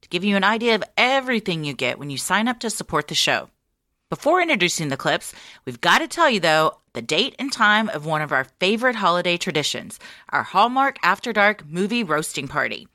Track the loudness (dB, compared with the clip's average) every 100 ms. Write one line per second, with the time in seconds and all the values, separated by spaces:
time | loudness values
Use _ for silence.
0 | -8 -4 0 2 2 0 2 0 0 0
1 | 2 2 0 -2 0 -4 -4 -4 -4 -4
2 | -8 -8 0 0 0 -2 -6 -8 -4 -4
3 | -2 -2 0 0 -2 _ _ _ _ _
4 | _ -4 2 2 2 0 0 -2 -4 -2
5 | 0 -2 -4 -18 -20 -18 -14 -4 2 4
6 | 2 2 2 4 4 4 4 0 _ -12
7 | -4 0 -2 -4 -8 0 4 4 2 -4
8 | -4 -4 0 -2 -2 _ 0 2 0 0
9 | 2 2 0 -2 -2 -2 -2 -6 -10 -16
10 | -20 -20 -4 -4 0 2 2 4 0 0
11 | 0 0 -2 2 2 2 -6 -2 0 0
12 | 0 -2 -2 -6 -6 -4 -4 -6 -14